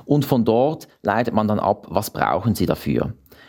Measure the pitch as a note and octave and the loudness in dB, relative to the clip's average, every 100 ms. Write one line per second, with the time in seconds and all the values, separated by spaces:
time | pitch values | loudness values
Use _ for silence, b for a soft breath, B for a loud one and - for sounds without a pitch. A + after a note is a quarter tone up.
0 | B D3 C#3+ C3 A2+ A2+ C#3+ D#3 - b | B 0 2 2 2 2 2 -2 -12 b
1 | G2+ G#2+ A#2 G#2 G#2+ G#2+ - G#2 - E2+ | -2 0 0 0 0 0 0 -2 -2 -4
2 | - - G#1+ E2 A#2 - E2 D#2 - A#1+ | -2 -2 0 0 0 0 0 -2 -2 -2
3 | - - _ b | -2 -8 _ b